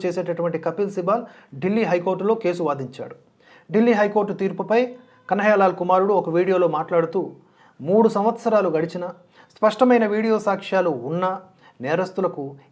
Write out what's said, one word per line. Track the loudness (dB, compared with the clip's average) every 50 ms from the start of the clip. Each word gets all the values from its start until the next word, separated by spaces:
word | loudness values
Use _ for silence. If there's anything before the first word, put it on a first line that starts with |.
| -2
చేసేటటువంటి | -4 -4 -4 -4 -4 -4 -4 -4 -4 -4 -4
కపిల్ | -4 -4 -4 -2 -4 -4
సిబాల్ | -4 -4 -2 0 0 -2 -2 -6 -16 -20 -20 _ -10 -6
ఢిల్లీ | -4 -2 0 0 0
హైకోర్టులో | 0 0 0 0 -2 -2 -2 0 0 0
కేసు | 0 0 -2 -2 0 -2
వాదించాడు. | -2 -2 -4 -6 -10 -10 -12 -14 -14 -14 -18 _ _ _ _ _ _ -20 -20 _ -2 0
ఢిల్లీ | 2 4 4 4
హైకోర్టు | 4 2 2 2 0 0 0 -2
తీర్పుపై | -4 -4 -4 -4 -6 -4 0 0 0 0 -2 -4 -12 -20 _ _ _ _ -4
కన్హయ్యాలాల్ | -2 0 2 4 4 4 4 2 2
కుమారుడు | 0 0 2 2 4 4 4 2
ఒక | 2 0 0
వీడియోలో | 0 0 2 2 2 2 2 2
మాట్లాడుతూ, | 0 -2 -4 0 0 0 0 0 -2 -4 -4 -6 -8 -16 _ _ _ _ _ _ _ -10
"మూడు | -2 2 4 4 4 4
సంవత్సరాలు | 2 2 0 0 -2 -2 -2 0 2 2 2 2
గడిచినా, | 0 0 -2 -2 -4 -8 -8 -10 -10 -14 _ _ _ -20 -20 _ _
స్పష్టమైన | _ 0 0 4 4 4 4 6 4 4
వీడియో | 2 0 0 0 0 0 0
సాక్ష్యాలు | 0 -2 -4 -4 -4 -2 0 0 2 0
ఉన్నా | -2 -2 -4 -6 -4 -2 -2 -2 -4 -6 -10 -16 _ _ _ -20 _ -10
నేరస్తులకు | -4 -2 -2 -2 -2 -4 -4 -4 -4 -4 -4 -6 -10 -12 -14 -16 -20 _